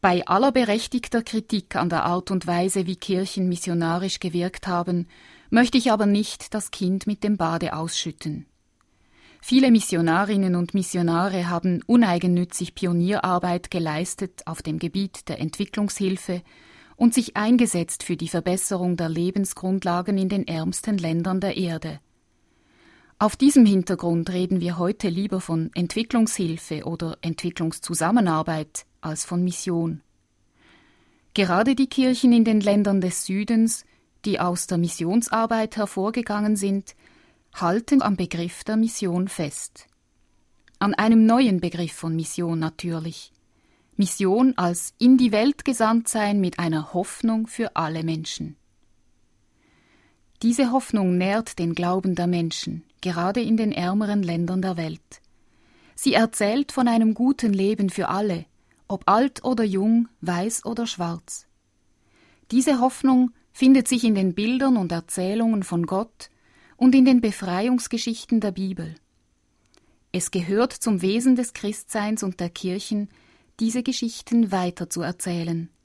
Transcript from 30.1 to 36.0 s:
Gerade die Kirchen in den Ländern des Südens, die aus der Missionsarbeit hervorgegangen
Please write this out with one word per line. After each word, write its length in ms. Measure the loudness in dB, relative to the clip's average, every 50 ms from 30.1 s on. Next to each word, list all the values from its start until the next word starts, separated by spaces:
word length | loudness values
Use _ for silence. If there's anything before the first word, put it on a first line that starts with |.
| _ _ _ _ _ _ _ _ _ _ _ _ _ _ _ _ _ _ _ _ _ _ _ _ _
Gerade 420 | 0 0 2 2 2 2 2 2
die 120 | 2 0 0
Kirchen 460 | 2 0 2 2 2 4 4 6 6
in 100 | 6 6
den 160 | 4 4 2
Ländern 400 | 2 4 2 2 2 2 2 0
des 260 | 0 0 -2 -4 -6
Südens, 600 | -4 -4 -4 -2 0 2 2 2 2 0 -4 -8 _ _ _ _ _ _ _ -4
die 140 | -4 -2 0
aus 280 | 0 -2 -2 -4 -4 -4
der 120 | -2 -2
Missionsarbeit 1000 | 0 -2 -2 -4 -4 0 0 0 0 0 -2 -2 0 0 0 -2 -2 -4 -4 -6
hervorgegangen 800 | -6 -4 -4 -4